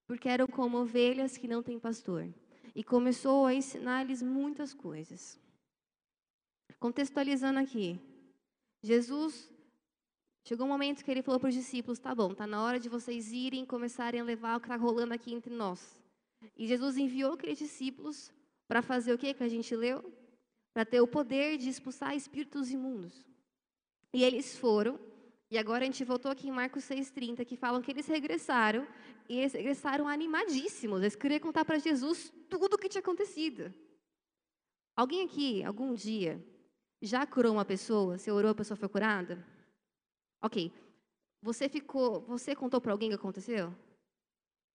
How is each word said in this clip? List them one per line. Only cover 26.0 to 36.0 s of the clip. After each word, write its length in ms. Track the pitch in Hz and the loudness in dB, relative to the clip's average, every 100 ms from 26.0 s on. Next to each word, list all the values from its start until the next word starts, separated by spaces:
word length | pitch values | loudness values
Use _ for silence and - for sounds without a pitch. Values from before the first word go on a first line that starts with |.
voltou 260 | 247 247 269 | -2 0 0
aqui 180 | 269 277 | -4 -4
em 40 | |
Marcos 320 | 254 254 269 | -2 -2 -4
seis 260 | - 269 269 | -6 -6 -6
trinta, 340 | 269 233 240 | -6 -6 -4
que 120 | 240 247 | -6 -4
falam 260 | 247 247 | -2 0
que 80 | 247 | -2
eles 160 | 269 294 | -4 -2
regressaram, 800 | 311 285 330 - 254 214 220 294 - - - - | -2 0 -2 2 4 4 4 -2 -10 -20 -20 -6
e 100 | 247 | 0
eles 140 | 269 | 0
regressaram 540 | - 233 277 294 285 294 | 0 -2 -2 0 0 0
animadíssimos. 960 | 294 320 320 415 262 349 - 220 190 | 0 0 0 0 0 -2 -4 -2 2
Eles 160 | 208 - | 2 2
queriam 240 | 277 294 | 2 2
contar 240 | 320 320 | 2 2
pra 140 | 311 311 | 2 2
Jesus 540 | 320 269 277 339 - - - | 2 2 0 -2 -6 -18 -8
tudo 260 | 359 392 | 0 2
o 40 | 403 | 2
que 100 | 381 | 0
tinha 120 | 392 | -2
acontecido. 720 | 370 349 403 302 311 220 170 185 - _ _ _ _ _ _ _ _ _ _ - | -2 0 -2 -2 -4 -4 -10 -12 -20 _ _ _ _ _ _ _ _ _ _ 0
Alguém 280 | 254 349 | 0 0
aqui, 380 | 349 277 277 202 | -2 -2 -2 0
algum 300 | 160 202 269 | -4 -4 -4
dia, 500 | 233 | -4